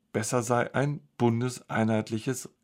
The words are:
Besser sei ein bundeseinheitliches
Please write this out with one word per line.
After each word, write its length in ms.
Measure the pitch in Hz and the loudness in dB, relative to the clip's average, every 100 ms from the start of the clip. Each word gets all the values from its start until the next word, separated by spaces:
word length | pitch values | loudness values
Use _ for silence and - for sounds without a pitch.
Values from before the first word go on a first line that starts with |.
| _ | _
Besser 320 | 110 107 127 | -4 0 0
sei 300 | 110 120 117 | 2 2 2
ein 260 | - 143 147 - - | 0 -2 -2 -10 0
bundeseinheitliches 1300 | 117 117 123 123 - 110 110 110 110 110 135 127 - _ | 2 4 0 -4 -4 0 2 2 0 -4 -4 -6 -8 _